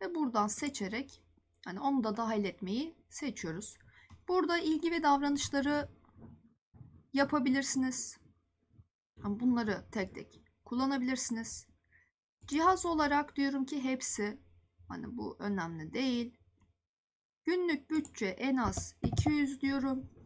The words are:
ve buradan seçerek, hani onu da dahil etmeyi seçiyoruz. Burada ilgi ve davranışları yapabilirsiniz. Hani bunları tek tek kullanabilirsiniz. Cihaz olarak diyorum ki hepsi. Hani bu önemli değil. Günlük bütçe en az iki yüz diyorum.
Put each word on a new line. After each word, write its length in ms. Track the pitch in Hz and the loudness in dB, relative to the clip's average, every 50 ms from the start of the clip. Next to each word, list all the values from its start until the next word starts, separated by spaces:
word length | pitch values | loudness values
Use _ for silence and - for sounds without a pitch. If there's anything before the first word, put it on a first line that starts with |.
ve 140 | 381 370 349 | -8 -4 -2
buradan 320 | 320 302 247 226 214 208 | 0 0 2 2 2 2
seçerek, 760 | 214 - - 294 285 277 - 202 190 214 240 277 - - - _ _ _ _ _ _ - - - | 2 2 0 -2 -2 -4 -4 -4 -4 -4 -4 -6 -8 -12 -20 _ _ _ _ _ _ -20 -14 -12
hani 140 | 190 190 196 | -10 -6 -2
onu 240 | 277 277 277 262 220 | 0 2 2 2 2
da 140 | 220 202 | 0 0
dahil 280 | 226 233 220 226 214 202 | -2 -2 0 0 0 0
etmeyi 500 | 185 170 - 196 180 202 247 302 330 - - _ _ | -2 -4 -4 -6 -4 -2 -2 -4 -4 -8 -14 _ _
seçiyoruz. 680 | - - 302 262 - - - 165 160 180 214 - - - - - - - - - - - _ | -10 -6 -6 -6 -6 -6 -6 -6 -6 -6 -8 -10 -12 -16 -20 -20 -20 -20 -20 -20 -20 -12 _
Burada 320 | - 359 370 370 320 339 339 | 0 2 2 4 4 2 2
ilgi 320 | 330 311 320 302 330 330 | 2 2 0 2 2 0
ve 120 | 339 339 320 | 0 2 4
davranışları 840 | 294 285 277 285 285 285 277 - - - 277 269 285 294 294 285 - - - - - - - - - - - - _ _ _ _ _ - - - - - - - _ - | 4 4 6 4 2 0 0 0 0 0 0 2 2 2 0 0 -4 -10 -18 -20 -20 -20 -20 -20 -20 -20 -20 -20 _ _ _ _ _ -20 -20 -20 -20 -20 -20 -12 _ 0
yapabilirsiniz. 1040 | 269 277 285 294 294 247 277 254 269 269 - - 269 262 254 247 - - - - - - - _ _ _ _ _ _ _ _ _ - - _ _ _ _ _ _ - | 0 2 2 2 2 2 2 2 2 0 0 0 0 0 0 0 -2 -2 -4 -4 -8 -16 -20 _ _ _ _ _ _ _ _ _ -20 -20 _ _ _ _ _ _ -8
Hani 180 | - 202 202 214 | -6 -6 -4 2
bunları 460 | 240 254 240 240 226 208 190 185 - - | 2 4 4 4 2 0 -2 -2 -4 -6
tek 240 | - 220 190 190 - | -4 -4 -4 -4 -6
tek 260 | - - - - - - _ _ _ _ | -12 -14 -14 -18 -20 -20 _ _ _ _
kullanabilirsiniz. 1000 | - 240 247 262 269 277 262 247 254 262 254 - - 233 226 226 - - - - - _ _ _ _ _ _ _ _ _ _ _ _ _ _ - | -6 -2 0 0 0 0 0 0 -2 -2 -2 -2 -2 -4 -4 -6 -6 -8 -10 -12 -14 _ _ _ _ _ _ _ _ _ _ _ _ _ _ -4
Cihaz 380 | - - 302 330 359 381 370 - | 0 2 6 6 6 6 6 4
olarak 500 | 339 330 311 302 285 285 285 294 - - | 2 2 4 4 4 4 2 2 0 0
diyorum 300 | - 277 277 277 277 269 | 0 2 2 2 0 -2
ki 180 | - 294 285 247 | -2 -2 -2 0
hepsi. 560 | 262 262 254 - - - - 208 208 - - - - - - _ _ _ - - | 0 0 0 0 -2 0 0 -2 -2 -4 -6 -14 -20 -20 -20 _ _ _ -20 -14
Hani 300 | - 180 170 - 214 247 | -12 -10 -10 -8 -8 -6
bu 180 | 247 214 - - - | -6 -6 -6 -6 -4
önemli 540 | 196 202 202 190 165 165 170 160 156 160 - | -4 -2 -2 -2 -2 -4 -6 -8 -8 -6 -4
değil. 440 | 233 269 262 247 240 233 240 - _ _ _ _ _ _ _ _ _ _ _ _ _ _ _ _ _ _ _ _ _ _ | -2 0 0 0 0 -2 -4 -8 _ _ _ _ _ _ _ _ _ _ _ _ _ _ _ _ _ _ _ _ _ _
Günlük 440 | 320 349 359 359 349 302 277 - - | -2 0 0 2 0 0 -2 -2 -2
bütçe 380 | 311 311 - - - - 220 | -2 -2 -2 -4 -6 -4 -4
en 300 | 190 - - 240 269 262 | -4 -4 -2 -2 0 2
az 380 | 262 226 190 - - - - - _ | 2 2 0 0 -2 -4 -6 -4 _
iki 280 | - - - - - 302 | -2 0 2 2 4 4
yüz 320 | 302 294 285 269 277 262 | 4 4 2 0 0 -2
diyorum. 480 | 277 269 277 277 262 269 269 262 262 - - - - | -2 0 0 0 0 0 -2 -2 -6 -10 -16 -20 -20